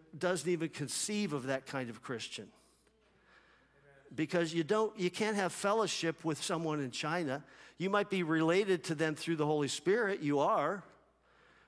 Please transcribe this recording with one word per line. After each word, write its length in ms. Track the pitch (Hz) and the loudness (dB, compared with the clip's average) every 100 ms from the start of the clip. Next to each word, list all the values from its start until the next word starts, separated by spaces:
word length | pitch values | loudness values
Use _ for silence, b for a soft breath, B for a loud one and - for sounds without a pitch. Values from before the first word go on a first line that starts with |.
| - 151 | -12 -4
doesn't 300 | 180 180 151 | 0 0 0
even 180 | 175 160 | 0 -2
conceive 640 | - 139 - - 208 202 | -4 -6 -4 -2 -2 0
of 140 | 147 127 | -2 -2
that 200 | 135 - | -4 -4
kind 240 | 139 120 | -6 -6
of 120 | 110 | -8
Christian. 480 | - 117 - - 98 - _ _ _ _ b b b b b b b b b - - | -8 -8 -8 -12 -14 -20 _ _ _ _ b b b b b b b b b -20 -10
Because 380 | 120 156 175 165 | -4 0 0 0
you 120 | 165 | 0
don't, 340 | 151 214 214 214 | 2 2 2 0
you 120 | 180 | -2
can't 260 | - 214 202 | 0 0 2
have 160 | 180 | 0
fellowship 720 | - 202 220 202 - 170 160 | 0 0 2 0 0 -2 -2
with 180 | 165 147 | -2 -2
someone 380 | - 165 160 151 | -2 -2 0 -2
in 100 | 131 | -4
China. 540 | - 151 175 151 135 - B B B | -4 -2 -2 -2 -4 -8 B B B
You 120 | 180 | 2
might 200 | 202 202 | 2 2
be 120 | 190 | 0
related 600 | 160 160 160 180 208 180 | 2 4 4 4 4 2
to 100 | - | 0
them 200 | 151 160 | 0 0
through 220 | 147 - 165 | 0 -2 0
the 100 | 147 | 2
Holy 220 | 151 139 | 2 0
Spirit, 520 | - 175 220 208 196 | -2 2 2 2 0
you 180 | 143 143 | 2 4
are. 440 | 160 208 147 196 - - _ _ b b b b | 4 4 2 -2 -8 -20 _ _ b b b b